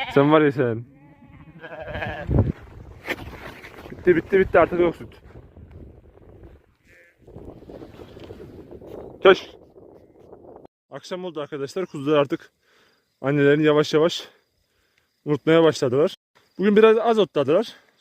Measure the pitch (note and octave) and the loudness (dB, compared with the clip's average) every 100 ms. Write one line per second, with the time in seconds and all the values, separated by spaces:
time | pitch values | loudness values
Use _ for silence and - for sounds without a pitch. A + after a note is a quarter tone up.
0 | C4 C#3+ C#3+ D#3 D3+ A#2+ B2 A2+ A#2+ - | -2 0 2 2 2 0 -4 -6 -12 -20
1 | - - - - D#3+ E3 - D#3 D#3+ D#3+ | -20 -20 -20 -20 -20 -20 -20 -18 -14 -10
2 | D3+ D3+ D3 - - - - - - - | -10 -10 -2 0 0 -6 -16 -20 -20 -18
3 | - - - - - - - - - - | -12 -12 -14 -18 -18 -20 -20 -20 -20 -4
4 | - E3+ - G3 F#3+ F#3 D#3+ F3 F3 - | 0 0 0 0 2 2 2 0 -2 -4
5 | A#2 - - - - - - - - - | -14 -20 -20 -20 -20 -20 -20 -20 -20 -20
6 | - _ - - - - _ _ _ F3 | -20 _ -20 -20 -20 -20 _ _ _ _
7 | E3+ _ - - F3+ - - - - - | _ _ -20 -20 -20 -20 -20 -20 -20 -20
8 | - - - - - - - - - - | -20 -20 -20 -20 -20 -20 -20 -20 -20 -18
9 | - - F#3+ F#3+ - - _ - - - | -20 2 4 4 0 -20 _ -20 -20 -20
10 | _ _ - - - - - _ _ C#3 | _ _ -20 -20 -20 -20 -20 _ _ -20
11 | - F3+ F#3 D#3 C#3+ D3 C#3 F#3+ F3+ D#3 | -14 -12 -10 -12 -12 -10 -8 -8 -8 -6
12 | C#3 D#3 D#3 E3 - _ _ _ _ _ | 0 2 2 -2 -8 _ _ _ _ _
13 | _ _ C3 D3 C#3+ D3+ D3+ D3 D3 D#3 | _ _ -2 2 4 4 4 2 2 0
14 | E3+ - - _ _ _ _ _ _ _ | 0 -2 -12 _ _ _ _ _ _ _
15 | _ _ D3 D3 - E3 D#3+ D3 C3+ C3 | _ _ -6 -4 2 4 4 2 -2 0
16 | E3+ - _ _ _ - G3 G#3 A3 A3 | -2 -4 _ _ _ -4 2 6 6 4
17 | A3+ A3 F#3 D#3 C3 E3+ A#3 - _ _ | 2 0 0 -2 0 0 -2 -10 _ _